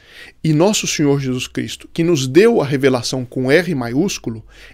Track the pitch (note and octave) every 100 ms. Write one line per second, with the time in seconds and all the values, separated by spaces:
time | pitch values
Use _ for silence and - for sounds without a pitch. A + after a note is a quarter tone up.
0 | _ - - _ D#3+ D3+ F#3+ G3+ F3+ -
1 | C#3+ C#3 C3 B2+ - B2+ A#2 - - -
2 | E3 D#3 C3 C#3+ A3+ A3 C3+ C#3 C3+ B2+
3 | - C3+ B2 C3 B2+ D#3+ F3 C#3+ A#2 B2+
4 | F#3+ - - A2+ - - -